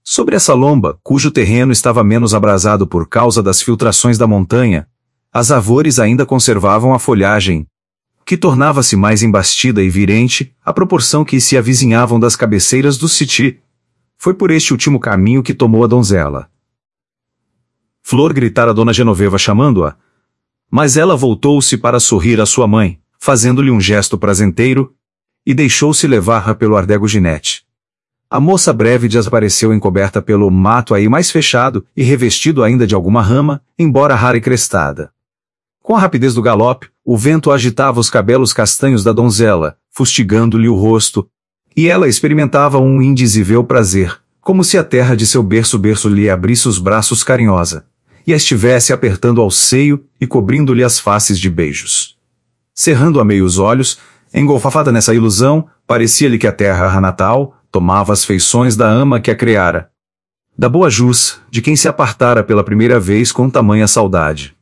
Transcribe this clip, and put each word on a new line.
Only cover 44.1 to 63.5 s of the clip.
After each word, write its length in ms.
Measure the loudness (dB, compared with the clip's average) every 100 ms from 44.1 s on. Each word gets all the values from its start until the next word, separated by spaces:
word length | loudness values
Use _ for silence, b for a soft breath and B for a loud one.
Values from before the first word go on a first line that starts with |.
| -6 _ _
como 220 | -2 0
se 140 | 2 0
a 40 |
terra 320 | 0 0 0
de 120 | 0 0
seu 160 | 0
berço, 340 | 0 0 0 -2
berço 320 | -2 0 0
lhe 180 | 0 0
abrisse 400 | 0 0 0 -2
os 120 | -2
braços 440 | 0 0 -2 -4
carinhosa, 640 | -2 0 2 0 -2 -8 _ _ _ b
e 80 | -2
a 20 |
estivesse 560 | -2 0 0 2 2 0
apertando 480 | -2 -2 0 0 2
ao 120 | 0
seio 520 | 0 0 2 0 -2 _ _
e 60 |
cobrindo-lhe 580 | -2 -2 0 0 0 0
as 160 | 0 -2
faces 400 | -2 -2 -2 -2
de 120 | -2
beijos. 680 | -4 -4 -6 -6 -8 -8 _ _ _ _ _ _
Cerrando 460 | -4 0 2 2 2
a 40 |
meio 220 | 2 2
os 140 | 0 0
olhos, 400 | 0 0 -2 -6 b b b
engolfada 580 | -2 0 0 0 -2 0
nessa 220 | 0 2
ilusão, 540 | 0 0 0 0 0 -4 b
parecia-lhe 540 | -4 -2 0 0 0 0
que 80 | -2
a 40 |
terra 480 | 0 -2 0 0 0
natal 560 | 0 0 0 0 -4 b _
tomava 400 | -2 0 0 0
as 140 | -2
feições 500 | -2 -2 0 0 0
da 140 | 2 2
ama 300 | 2 2 0
que 100 | -2
a 60 |
criara, 560 | -2 0 2 0 -2 -8 _ _ _ _ _ _ -4
da 100 | -2
boa 220 | 2 0
jus, 500 | 2 0 0 -4 -8 _
de 100 | -6
quem 140 | -2
se 120 | 0 -2
apartara 540 | -2 -4 0 0 2
pela 220 | 2 -2
primeira 360 | 0 0 2 2
vez 320 | 0 0 0
com 180 | -2
tamanha 360 | -2